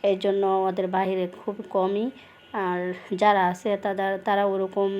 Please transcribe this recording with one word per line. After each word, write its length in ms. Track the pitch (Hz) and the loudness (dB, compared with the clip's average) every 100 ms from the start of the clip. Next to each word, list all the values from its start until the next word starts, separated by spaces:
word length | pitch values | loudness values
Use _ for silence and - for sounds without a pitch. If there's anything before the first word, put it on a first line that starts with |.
এই 140 | 202 190 | 2 2
জন্য 260 | 202 196 190 190 | 2 2 2 2
ওদের 260 | 190 185 190 | 0 -2 -2
বাহিরে 380 | 190 190 190 180 - | 0 0 0 -2 -6
খুব 180 | - 202 214 | -10 -8 -4
কমই। 360 | 196 185 202 240 - - - - | 0 0 0 -4 -8 -20 -20 -10
আর 260 | 226 190 180 180 180 - | -4 -2 -2 -4 -8 -8
যারা 280 | 185 208 202 180 | 2 4 6 4
আছে 220 | 180 214 202 | 0 -2 -2
তাদের, 340 | 202 196 196 196 | -2 -2 -2 -2
তারা 200 | 190 202 202 | 0 2 2
ওরকম 440 | 196 190 190 196 | 0 -2 0 -2